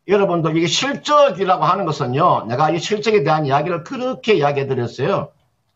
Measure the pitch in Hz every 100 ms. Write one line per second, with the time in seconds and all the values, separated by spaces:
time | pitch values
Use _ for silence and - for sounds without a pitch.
0 | - 202 190 170 160 160 165 - 262 269
1 | - 294 277 175 185 180 156 190 175 -
2 | 131 131 175 123 104 123 156 165 - 208
3 | 226 208 147 156 143 139 165 170 - 262
4 | 254 - - 185 143 139 131 120 117 -
5 | 156 190 - _ _ _ _